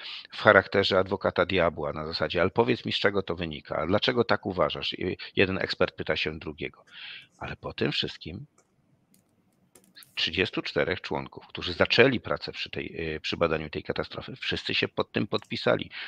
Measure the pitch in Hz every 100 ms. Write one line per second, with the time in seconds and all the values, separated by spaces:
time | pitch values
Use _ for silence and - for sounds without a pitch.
0 | - - - - 110 101 - 101 95 95
1 | 95 98 101 92 85 92 85 80 73 76
2 | 78 85 76 87 87 - 120 120 110 -
3 | 104 101 - 85 82 71 - 71 78 104
4 | - 123 110 101 104 90 73 71 - -
5 | 92 92 - - 95 95 - - 90 -
6 | 85 78 - 78 80 73 67 - _ -
7 | - - - _ - - 71 - 147 -
8 | 143 - 78 95 147 _ _ _ _ _
9 | _ _ _ _ _ _ _ _ _ -
10 | - - - 82 90 - - 78 73 90
11 | - 73 67 - - - 90 85 - -
12 | 131 110 - 73 - - - 73 71 82
13 | 82 78 - 85 82 78 76 - - -
14 | 76 - - 131 - 85 - - 107 -
15 | - - 107 107 - 117 - 110 - -